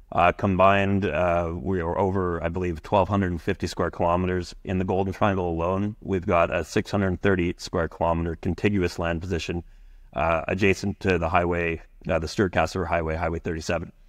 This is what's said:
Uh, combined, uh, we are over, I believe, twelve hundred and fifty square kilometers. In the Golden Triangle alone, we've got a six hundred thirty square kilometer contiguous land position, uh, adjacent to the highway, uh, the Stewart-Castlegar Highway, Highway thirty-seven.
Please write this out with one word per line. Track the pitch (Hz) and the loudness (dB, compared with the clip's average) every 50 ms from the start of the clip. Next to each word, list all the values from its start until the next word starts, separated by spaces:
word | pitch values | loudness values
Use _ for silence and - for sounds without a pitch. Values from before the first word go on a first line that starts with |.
| - _ | -18 _
Uh, | - - 87 87 | 2 4 4 4
combined, | 85 - - 101 95 90 92 98 98 98 98 98 101 98 95 | 4 2 0 2 4 6 6 6 6 4 2 2 2 0 0
uh, | 87 73 78 90 87 85 87 87 82 85 | 0 0 0 2 2 2 0 0 -2 -6
we | 90 64 92 95 90 | -6 -4 -2 -2 -2
are | 82 85 87 82 | -2 -2 0 0
over, | 101 95 95 98 90 87 85 82 78 | 0 2 2 0 0 0 -2 -2 -4
I | 85 | -4
believe, | 85 92 90 90 82 78 | -2 -2 -2 -2 -4 -6
twelve | - - 104 101 92 | -4 2 2 2 4
hundred | 90 104 98 98 90 | 4 2 0 0 0
and | 87 85 | -2 -4
fifty | - 104 92 - - | -2 -4 -4 -2 -4
square | 82 - - 90 82 | -6 -2 -2 -4 -4
kilometers. | - - 92 85 87 90 92 92 92 90 85 - - - - | -2 0 2 2 2 2 2 0 -2 -2 -4 -6 -12 -12 -6
In | 92 95 92 | -4 -2 -2
the | 92 | 0
Golden | 92 95 92 98 95 92 | 0 0 0 0 -2 -2
Triangle | - - 104 95 98 90 87 | 0 0 0 2 0 -2 -2
alone, | 82 80 85 90 95 95 104 104 110 - | -2 0 0 0 0 0 -2 -4 -6 -8
we've | - - 98 92 85 | -4 -2 -2 -2 2
got | 110 90 85 82 - | 2 4 4 4 4
a | - 90 82 | 2 -2 -4
six | - - 117 98 - | 0 -2 -2 -2 0
hundred | - 104 98 95 90 - | 0 0 0 0 -2 0
thirty | - 104 98 92 87 87 85 | 2 2 2 4 2 -2 -2
square | - - - - 90 82 | -6 -8 -6 -4 -2 -2
kilometer | 80 - - 85 85 82 82 85 85 82 | -4 -2 -2 0 0 0 0 -2 -4 -6
contiguous | - - 95 82 - - 104 104 98 87 85 - | -4 -4 -4 -4 0 0 2 2 2 0 0 -2
land | - 85 85 85 82 | -2 -4 -2 -2 -4
position, | 87 92 92 80 - - 87 87 - - - - - - - - - - - | -4 -4 -4 -4 -4 -4 -6 -6 -6 -10 -20 -20 -20 -20 -20 -20 -20 -10 -4
uh, | 64 76 82 82 80 - | -2 0 0 0 0 0
adjacent | - 95 92 104 98 92 - - 101 95 - | -2 0 2 2 2 2 2 -2 -6 -6 -2
to | - 98 92 85 | 0 2 2 2
the | 85 80 | 2 2
highway, | 90 87 87 87 87 85 85 82 82 80 - - - - - 80 | 2 2 2 2 0 0 0 -2 -4 -4 -10 -18 -20 -12 -4 -2
uh, | 82 | -2
the | 80 80 | -2 -2
Stewart-Castlegar | 76 - - 104 90 - 90 82 - - 95 87 | -2 0 0 0 2 2 0 0 0 -2 -4 -2
Highway, | 80 85 85 80 80 80 | -2 -2 -2 -2 -2 -4
Highway | 82 85 82 82 82 | -2 -2 -4 -4 -4
thirty-seven. | - 92 82 80 - - 87 82 85 - - - - | -4 -6 -6 -6 -4 -4 -4 -4 -4 -8 -14 -20 -20